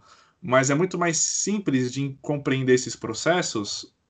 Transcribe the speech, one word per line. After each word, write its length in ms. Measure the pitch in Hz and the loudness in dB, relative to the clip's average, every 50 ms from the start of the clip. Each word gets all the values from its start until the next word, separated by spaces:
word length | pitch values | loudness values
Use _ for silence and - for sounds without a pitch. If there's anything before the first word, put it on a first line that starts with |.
| _ _ - _ _ _ _ _ | _ _ -20 _ _ _ _ _
mas 280 | - - 123 131 135 131 | -2 2 4 4 4 4
é 60 | 143 | 2
muito 220 | 147 185 185 185 175 | 2 0 0 0 0
mais 200 | 175 170 160 160 | 0 0 0 0
simples 760 | - - - - - 196 208 214 202 - 135 127 127 123 | -2 -2 -2 -2 -2 -2 -2 -2 0 0 0 0 0 0
de 260 | 127 135 139 139 135 - | -2 -4 -4 -4 -6 -8
compreender 520 | - 156 151 143 139 147 135 135 131 131 127 | -6 -4 -4 -2 -2 -2 -2 2 4 4 4
esses 220 | 123 - 117 - | 4 4 0 -8
processos 1000 | - - 110 107 - - 156 175 180 156 - - 110 101 - - - - - _ _ _ | -8 -8 -8 -6 -2 0 2 2 2 0 -2 -2 -4 -4 -6 -8 -10 -12 -14 _ _ _